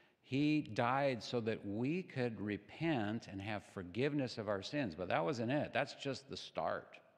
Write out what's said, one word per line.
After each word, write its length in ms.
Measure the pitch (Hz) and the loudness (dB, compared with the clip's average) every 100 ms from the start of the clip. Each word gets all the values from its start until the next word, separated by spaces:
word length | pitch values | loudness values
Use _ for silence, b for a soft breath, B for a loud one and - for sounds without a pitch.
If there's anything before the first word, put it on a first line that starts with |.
| b b | b b
He 400 | - 131 147 151 | -2 2 4 4
died 600 | - 107 120 135 143 120 | 2 2 4 4 4 2
so 160 | - 123 | 0 0
that 240 | 110 110 101 | 2 0 -2
we 360 | 104 127 175 | 0 0 0
could 380 | 180 131 123 107 | -2 -2 0 0
repent 880 | 104 98 - - 160 139 104 113 - | -2 -2 -6 -4 0 2 0 -2 -4
and 100 | 101 | -6
have 220 | 98 104 - | -4 -4 -6
forgiveness 640 | 101 87 95 143 143 123 - | -8 -6 0 2 2 0 -2
of 100 | 104 | 0
our 140 | 101 | 0
sins. 320 | 98 147 120 80 | 0 -2 -2 -2
But 120 | 90 | 0
that 140 | 131 | 2
wasn't 300 | 165 120 117 | 2 0 2
it. 200 | 147 104 | 0 0
That's 220 | 117 135 | 0 -2
just 340 | - 143 127 - | -4 -4 -4 -6
the 60 | 92 | -10
start. 600 | - - 82 98 - - - | -6 -2 0 -2 -6 -20 -20